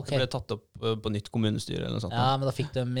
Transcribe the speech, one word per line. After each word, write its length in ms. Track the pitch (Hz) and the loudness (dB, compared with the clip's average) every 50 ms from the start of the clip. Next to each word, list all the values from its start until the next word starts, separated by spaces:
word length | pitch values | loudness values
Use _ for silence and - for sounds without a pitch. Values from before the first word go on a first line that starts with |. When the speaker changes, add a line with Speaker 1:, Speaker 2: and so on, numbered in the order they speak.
| 143 | 0
Speaker 1:
ok. 60 | - | 0
Speaker 2:
Det 80 | 143 135 | 2 2
ble 80 | 127 123 - | 2 2 0
tatt 180 | 123 - - 107 | -4 -4 -4 -6
opp, 100 | 110 - _ _ - 117 | -6 -6 _ _ -4 0
eh, 100 | 113 113 107 | 0 0 0
på 100 | 110 110 104 | 0 -2 -2
nytt 140 | 104 - - | -2 -4 -2
kommunestyre 480 | - 117 110 107 107 110 - - - - | 0 2 2 2 2 0 -2 -4 -4 -2
eller 160 | - - 113 | -2 -2 -2
noe 80 | 110 110 | -2 -2
sånt, 80 | 90 107 | -2 2
Speaker 1:
Ja, 140 | 120 123 131 | 4 4 4
Speaker 2:
da. 80 | 139 | 4
Speaker 1:
men 100 | 135 135 | 4 2
da 80 | 135 - | 0 0
fikk 160 | - 127 - - | 0 -4 -2 -2
de 80 | 131 123 123 123 127 | -2 -2 0 0 0